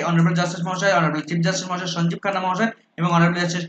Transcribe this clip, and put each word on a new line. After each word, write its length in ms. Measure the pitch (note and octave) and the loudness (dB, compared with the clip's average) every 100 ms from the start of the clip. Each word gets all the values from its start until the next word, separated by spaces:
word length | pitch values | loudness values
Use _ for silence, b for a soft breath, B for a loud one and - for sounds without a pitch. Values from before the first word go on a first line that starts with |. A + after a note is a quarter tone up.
অনারেবল 320 | D#3+ E3+ E3 | 2 2 4
জাস্টিস 320 | E3 F3 E3+ F3 | 2 0 -2 -6
মহাশয়, 260 | F3+ G3 | -2 2
অনারেবল 280 | F3+ D#3 D3+ | 2 2 0
চিফ 180 | D3+ E3+ | -2 -2
জাস্টিস 300 | E3+ F#3 - | 0 -2 -4
মহাশয় 180 | F3+ E3+ | -6 -6
সঞ্জীব 320 | E3+ E3+ E3 | -2 -2 -2
খান্না 220 | G3+ F#3 | -2 -2
মহাশয় 300 | F#3 F#3 A3+ B B - | -2 0 -2 B B -4
এবং 140 | F3 | 0
অনারেবল 300 | E3+ E3+ E3+ | 4 4 2
জাস্টিস 240 | F3 F3 | -2 -2